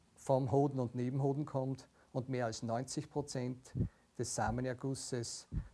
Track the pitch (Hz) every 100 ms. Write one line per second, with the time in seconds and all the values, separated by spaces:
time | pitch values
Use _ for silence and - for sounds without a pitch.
0 | _ - - 131 120 139 143 131 120 123
1 | 123 135 139 139 147 135 135 131 - _
2 | - 135 127 123 117 110 117 117 135 160
3 | - 147 143 131 127 127 - 123 - -
4 | _ - 117 - 107 123 127 123 139 131
5 | - 123 113 - - - -